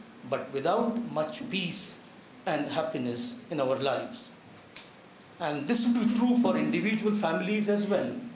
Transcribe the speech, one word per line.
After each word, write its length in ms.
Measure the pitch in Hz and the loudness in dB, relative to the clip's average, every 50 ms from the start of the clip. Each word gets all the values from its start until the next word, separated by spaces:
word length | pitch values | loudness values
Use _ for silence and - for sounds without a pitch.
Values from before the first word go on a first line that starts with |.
| - - - - - - | -20 -20 -20 -18 -8 -6
but 240 | 135 123 - - - | -4 -4 -4 -4 -4
without 440 | 135 131 160 190 226 240 233 - 233 - - 143 | -2 0 2 2 2 2 0 0 -2 -4 -4 -2
much 360 | 202 208 208 - - 254 - | -2 -2 -2 -4 -8 -8 -4
peace 540 | - 190 180 170 - - - - - - - - - - - - - - - | -4 -4 -2 -2 -2 -2 -2 -2 -4 -6 -12 -18 -20 -20 -20 -20 -20 -8 -4
and 240 | 190 160 147 143 139 | -2 -2 -2 -2 -2
happiness 680 | - 165 156 - - 143 123 123 120 120 - - - - - - | -2 -2 -2 -2 -2 -4 -2 -2 -2 -2 -4 -4 -6 -8 -8 -6
in 100 | 170 147 | -2 0
our 160 | 135 127 135 | 0 2 0
lives. 540 | - 139 139 123 - - - - - - - - - - - - - - - - - - - - - - - - - - - - - | 0 0 0 0 0 -2 -6 -8 -12 -12 -14 -16 -20 -20 -20 -20 -20 -20 -20 -18 -18 -18 -18 -20 -20 -20 -20 -20 -20 -20 -20 -10 -6
And 260 | 175 151 147 143 143 | -4 -4 -2 -2 0
this 200 | - 240 226 233 | 0 2 2 4
will 180 | 240 233 240 208 | 4 4 4 4
be 140 | - - 220 | 2 4 4
true 180 | 240 247 240 240 | 4 4 4 6
for 180 | - 190 175 | 4 4 4
individual 600 | 160 156 156 - 170 170 214 220 214 220 214 208 | 2 2 2 2 2 2 2 0 2 2 2 2
families 520 | 208 - 165 165 185 185 190 214 214 208 202 | 2 2 0 0 0 0 0 0 2 2 2
as 180 | 208 208 208 | 2 2 2
well. 280 | 202 202 - - 120 - - - - - | 2 2 0 0 -2 -4 -6 -8 -10 -14